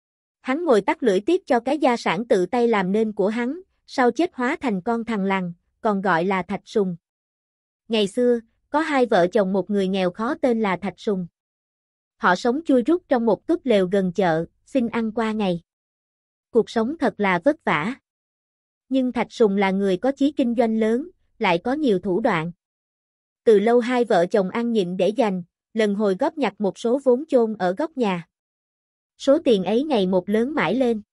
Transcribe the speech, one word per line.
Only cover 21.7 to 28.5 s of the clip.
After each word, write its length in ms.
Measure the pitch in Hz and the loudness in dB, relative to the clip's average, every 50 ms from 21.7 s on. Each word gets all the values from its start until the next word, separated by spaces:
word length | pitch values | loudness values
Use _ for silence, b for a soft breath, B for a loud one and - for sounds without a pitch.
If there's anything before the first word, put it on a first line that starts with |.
| 269 | -4
nhiều 260 | 311 311 247 196 175 | -2 0 0 0 0
thủ 220 | 180 202 175 208 | 0 -2 -2 0
đoạn. 320 | 226 247 190 160 160 175 - - _ _ _ _ _ _ _ _ _ _ _ _ _ _ _ _ _ | 0 0 -2 -2 -4 -6 -10 -14 _ _ _ _ _ _ _ _ _ _ _ _ _ _ _ _ _
Từ 140 | 233 220 196 | 4 4 4
lâu 220 | 202 226 240 247 | 4 4 2 2
hai 240 | 226 247 254 247 240 | 2 2 0 0 0
vợ 220 | 233 220 175 170 | 2 2 2 2
chồng 240 | 185 - 208 185 185 | 2 0 0 0 0
ăn 220 | - 233 233 240 233 | -2 -4 -4 -2 0
nhịn 240 | 214 180 175 185 | -2 -2 -2 -2
để 120 | 190 180 190 | 0 0 0
dành, 340 | - 269 233 208 185 180 175 - _ _ _ _ _ | 0 0 0 0 -2 -4 -6 -10 _ _ _ _ _
lần 200 | 220 220 208 202 | 0 0 0 0
hồi 220 | 202 220 202 190 185 | 0 0 0 0 0
góp 180 | 269 330 - 311 | -2 -2 -2 -2
nhặt 160 | 254 196 - - | -4 -4 -4 -2
một 200 | 208 190 - - | -4 -4 -4 -4
số 220 | - 233 240 285 - | -2 -2 -2 0 2
vốn 200 | 262 240 247 320 - | 2 2 2 0 0
chôn 280 | 285 240 226 220 214 - | 2 2 2 0 -2 -2
ở 160 | 190 175 190 190 | -2 -2 -2 -2
góc 180 | 311 320 - | -6 -6 -4
nhà. 300 | 262 233 196 185 170 165 - _ _ _ _ | -2 -2 0 -2 -2 -6 -10 _ _ _ _